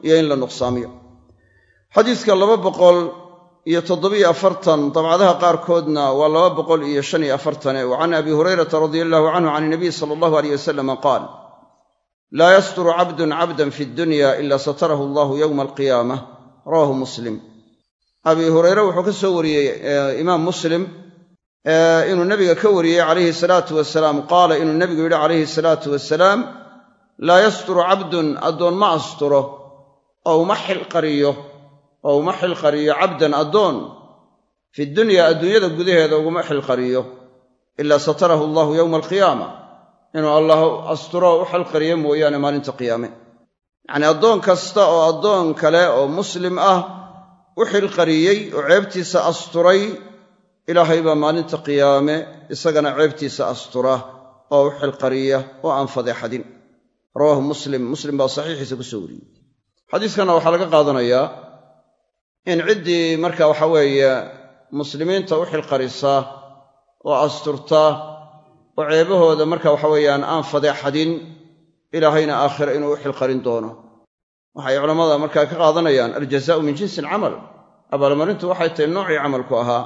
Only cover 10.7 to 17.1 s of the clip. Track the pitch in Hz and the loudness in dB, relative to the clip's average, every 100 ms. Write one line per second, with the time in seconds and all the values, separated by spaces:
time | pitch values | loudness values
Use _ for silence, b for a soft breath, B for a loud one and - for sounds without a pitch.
10.7 | 143 135 127 143 117 - - - - _ | -4 -4 -2 0 0 -4 -14 -20 -20 _
11.7 | _ _ _ _ _ _ 135 170 190 196 | _ _ _ _ _ _ 2 6 6 4
12.7 | 185 170 170 175 156 160 151 170 151 143 | 0 0 0 -2 -2 -4 -2 -2 -2 -4
13.7 | 143 135 120 165 151 139 - 143 139 147 | -4 -8 -4 -2 2 2 0 0 -2 -2
14.7 | 143 170 147 139 143 143 139 156 143 135 | -2 -2 0 -2 0 0 0 -2 -2 -4
15.7 | - 139 123 120 131 - - - _ - | -4 0 0 0 -4 -10 -20 -20 _ -4
16.7 | 160 143 135 127 | 0 2 0 -6